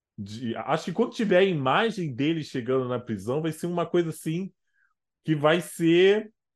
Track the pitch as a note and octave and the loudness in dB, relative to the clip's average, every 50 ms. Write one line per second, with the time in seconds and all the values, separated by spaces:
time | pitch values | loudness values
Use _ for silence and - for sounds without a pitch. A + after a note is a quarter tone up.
0 | _ _ _ - G2+ G2 G#2 A#2+ C3 A2+ A2+ - - - D3+ E3 - G3+ E3 A3 | _ _ _ -14 -12 -12 -10 -8 -6 -6 -6 -6 -4 -2 -2 -2 -2 -4 -2 -2
1 | A#3+ A#3+ - - A3+ - F3+ F3+ G3 G3 F3 D3 C3 C3 C#3+ F#3+ A3+ A3+ - F#3+ | -2 -2 -2 -4 0 2 4 4 4 4 2 0 0 2 2 2 2 0 -2 -4
2 | E3+ D3 A#2+ A2+ C#3 D#3 E3 D#3+ C#3+ - - C3+ A#2 B2 C3 C3 B2+ B2 B2 A#2+ | -6 -6 -4 -2 -2 0 -2 -2 -4 -6 -8 -6 -2 -2 0 0 0 -2 -4 -4
3 | A#2+ - A2 F#2+ F#2+ A2+ C3 D#3 D#3+ D#3+ D#3 - - F3 F3 F3 E3 E3 - F3 | -4 -6 -6 -6 -4 -4 -4 -2 -2 -4 -6 -6 -6 -4 -4 -4 -2 0 0 0
4 | E3+ D#3+ D#3 - - D#3+ D#3+ F3 G3 F3 - _ _ _ _ _ _ _ _ _ | 0 -2 -4 -8 -6 -6 -6 -6 -6 -10 -12 _ _ _ _ _ _ _ _ _
5 | _ _ _ _ _ D#3 D#3 D3 D3 D3+ E3 F3+ E3 - - - E3+ E3 E3+ F3 | _ _ _ _ _ -2 0 4 4 4 4 4 0 -4 -4 0 2 4 6 6
6 | F#3 G3 G#3 G#3+ G#3+ - _ _ _ _ _ | 6 6 4 4 0 -6 _ _ _ _ _